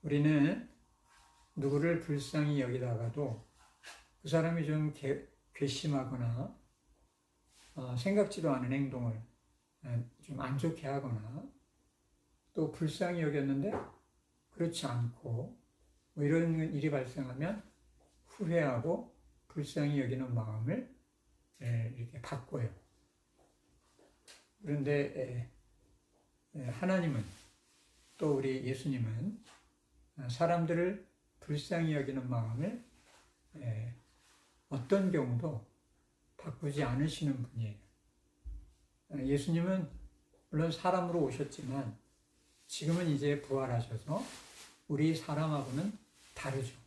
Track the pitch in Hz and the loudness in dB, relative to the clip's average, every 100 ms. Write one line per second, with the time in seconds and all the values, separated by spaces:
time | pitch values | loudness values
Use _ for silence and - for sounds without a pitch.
0 | 156 147 147 151 143 233 - - _ _ | 2 4 6 6 6 2 -6 -18 _ _
1 | _ - - _ _ - 139 143 165 165 | _ -20 -20 _ _ -2 2 4 4 2
2 | - 143 - 156 147 147 127 127 123 113 | 0 -2 0 0 2 2 2 0 -2 -2
3 | 117 120 135 110 - _ - _ - - | -2 -2 -2 -4 -10 _ -20 _ -20 -20
4 | - _ 160 165 160 165 151 151 151 147 | -20 _ 0 2 2 0 0 2 0 -2
5 | 139 143 - _ _ - 143 - 156 139 | -2 -2 -4 _ _ -2 -2 0 0 0
6 | 127 127 120 117 - - _ _ _ _ | 0 -2 0 0 -4 -8 _ _ _ _
7 | _ _ _ _ _ - - - 127 123 | _ _ _ _ _ -20 -16 -10 -4 -2
8 | 190 202 202 - 160 131 123 135 135 131 | 2 4 4 2 0 2 2 0 0 0
9 | 120 110 - _ _ _ _ _ - 120 | -2 -2 -8 _ _ _ _ _ -4 -4
10 | 120 - - 131 131 139 165 156 135 139 | -4 -10 -10 -6 -2 0 0 -2 -4 -4
11 | 131 113 107 135 262 - _ _ _ _ | -2 -6 -6 -10 -12 -18 _ _ _ _
12 | _ _ _ _ _ - 156 - 156 - | _ _ _ _ _ -2 0 0 -2 0
13 | 180 175 151 143 139 139 196 - - - | 0 2 2 2 2 2 2 -2 -6 -16
14 | _ _ _ _ _ - 165 - 131 120 | _ _ _ _ _ -2 -2 0 -2 0
15 | 120 - - 117 147 - _ _ _ _ | -2 -4 -4 -4 -4 -12 _ _ _ _
16 | _ - 147 165 170 160 160 147 151 143 | _ 0 4 4 4 2 0 0 0 0
17 | 127 - 131 123 160 208 - _ _ _ | -2 -6 -6 -4 -4 -4 -10 _ _ _
18 | _ _ _ - 185 170 147 123 151 180 | _ _ _ -6 2 4 4 2 0 -2
19 | - - - _ _ - 143 - 147 143 | -4 -16 -20 _ _ -6 -4 0 2 2
20 | 127 127 131 117 110 110 120 214 247 - | 2 0 0 -2 -2 -2 0 0 -2 -14
21 | _ _ _ _ _ _ 120 120 113 123 | _ _ _ _ _ _ -2 0 -2 -6
22 | 120 139 - 143 - - 117 - _ _ | -10 -10 -8 -8 -6 -4 -4 -6 _ _
23 | _ _ _ _ _ _ _ _ _ _ | _ _ _ _ _ _ _ _ _ _
24 | - _ - - _ _ 165 147 139 147 | -20 _ -20 -20 _ _ -4 -2 2 2
25 | 143 - 123 123 120 - _ _ _ _ | 2 -2 -4 -4 -8 -12 _ _ _ _
26 | _ _ _ _ _ - 123 120 185 190 | _ _ _ _ _ -8 -6 -2 2 2
27 | 170 123 98 - - _ _ _ _ _ | 2 0 -2 -10 -20 _ _ _ _ _
28 | _ - 156 139 135 131 123 131 - 127 | _ -2 2 2 2 0 -2 -2 0 0
29 | 113 110 170 - - - _ _ _ _ | 0 -2 -4 -6 -14 -20 _ _ _ _
30 | _ - 127 120 170 170 165 170 175 202 | _ -12 -8 2 4 4 4 2 2 0
31 | - _ _ _ - 147 - 170 160 151 | -10 _ _ _ -4 -4 0 0 2 2
32 | 135 135 123 120 113 117 170 240 - - | 0 -2 -2 -2 -2 -2 -2 -4 -12 -20
33 | - - _ _ _ 156 120 110 113 120 | -20 -20 _ _ _ -8 -4 -4 -6 -10
34 | _ _ _ _ _ _ _ 139 120 196 | _ _ _ _ _ _ _ -6 2 4
35 | 190 170 127 120 160 113 - _ _ _ | 4 2 2 0 -2 -6 -10 _ _ _
36 | _ _ _ _ - 127 147 139 127 123 | _ _ _ _ -12 -6 -4 -2 0 2
37 | 156 - 147 135 117 113 110 104 - _ | 0 0 -2 0 -4 -4 -6 -6 -16 _
38 | _ _ _ _ - - - _ _ _ | _ _ _ _ -12 -12 -14 _ _ _
39 | _ 147 131 143 160 165 175 190 160 - | _ -2 2 2 4 2 4 2 0 -8
40 | - _ _ _ _ 151 165 156 180 180 | -16 _ _ _ _ 0 2 2 2 2
41 | 175 170 139 123 143 - 123 135 120 - | 2 2 2 0 -6 -6 -6 -4 -4 -8
42 | _ _ _ _ _ _ _ - 151 170 | _ _ _ _ _ _ _ -4 0 2
43 | 175 139 143 143 - 135 131 120 120 117 | 2 2 2 0 0 -2 2 0 0 -6
44 | - 170 262 - - - - - _ 143 | -4 -4 -4 -10 -18 -20 -20 -20 _ 2
45 | 151 160 - 147 156 147 127 131 196 214 | 2 2 0 0 2 0 0 -2 -2 -4
46 | - _ - - - 131 120 - | -14 _ -20 -8 -4 -2 -4 -8